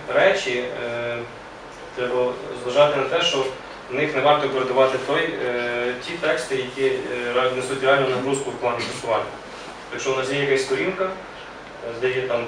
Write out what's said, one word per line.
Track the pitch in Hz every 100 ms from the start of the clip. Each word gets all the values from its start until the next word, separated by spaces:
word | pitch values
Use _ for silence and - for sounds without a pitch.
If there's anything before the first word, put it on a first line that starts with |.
| -
речі, | 135 185 - 131 123 123 120
е, | 120 117 120 120 117 - - - - - - -
треба | 123 123 123 123 - 123
зважати | 123 135 147 135
на |
те, | 135 165
що | - 135 131 - - - -
в |
них | 127 151 135
не |
варто | 143 147 135
передавати | 131 123 131 131 131 -
той, | 156 165 - 123
е, | 120 120 120 123 123 -
ті |
тексти, | 170 123 - - 131
які, | 127 135 131
е, | 127 123 123 120 123
ре-, | 127 127
несуть | 127 135
реальну | 131 143 131
нагрузку | 127 135 139 -
в |
плані | 117 123 117
просування. | 113 - 117 107 - - - - - - -
Якщо | 120 131
у | 131
нас | 131
є | 143
якась | 139 135
сторінка, | 131 196 175 190
е, | 190 - - - - - - - 117 117
де | 127
є | 127
там | 123 117